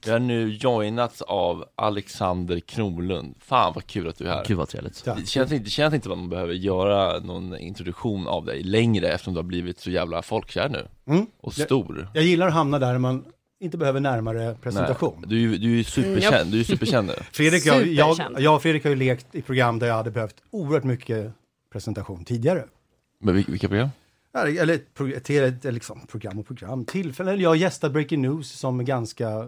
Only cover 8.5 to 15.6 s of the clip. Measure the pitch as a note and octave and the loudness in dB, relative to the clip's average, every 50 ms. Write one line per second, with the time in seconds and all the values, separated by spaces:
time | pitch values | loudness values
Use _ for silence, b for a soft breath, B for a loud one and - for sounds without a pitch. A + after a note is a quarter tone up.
8.5 | - C#2 E2 F#2 G2 A2+ A#2 A#2 A2+ G2 E2+ E2 D#2+ F2+ - F#2+ F2+ E2+ E2 F2+ | -8 -6 -4 0 2 4 4 4 4 4 2 0 0 -2 -4 -4 -4 -4 -4 -4
9.5 | F2+ F2 F2+ F2+ E2+ - - F#2 F2+ F2 F2 E2+ E2+ E2+ E2+ - A2 A2 - - | -4 -4 -4 -6 -8 -8 -8 -4 -2 -2 -2 -2 -4 -6 -6 -4 -4 -4 -4 -4
10.5 | - F2+ G2 C#3+ C3+ - - - - _ _ - D3 F3 A3 A3+ _ _ - - | -4 -2 -2 -2 -2 -6 -8 -10 -18 _ _ 2 2 2 2 0 _ _ -12 -10
11.5 | - - D3+ - D#3 C3+ F#2+ - - - D#2+ G2 G#2 D3+ D#3+ F3 F3+ E3 F3+ F#3 | -4 -4 0 2 2 0 0 -2 -8 -10 -10 -4 0 2 4 4 4 4 4 2
12.5 | D#3 E3 D3+ C#3 C#3+ C#3+ C3 B2 B2 B2+ B2+ B2+ B2+ C3 C3 - - _ _ _ | 4 2 2 2 2 2 2 2 2 2 2 0 0 -2 -4 -10 -20 _ _ _
13.5 | _ _ G3 F3 D#3 E3+ D#3 C#3 C3 C3+ C#3 C#3 B2+ A2+ A2 A2+ A2+ A2+ A2+ A#2 | _ _ -10 -8 -4 0 0 0 2 2 0 0 0 0 -2 -2 -4 -2 -4 -4
14.5 | A2+ - - B2 G2 G2 F2+ D2+ - - E3+ C#3+ - - E2+ F2+ G#2+ A2+ A#2 A2+ | -6 -6 -8 -4 -2 0 0 0 0 0 -2 -2 -2 -6 -6 -2 2 2 4 2
15.5 | G#2+ F2 | 2 2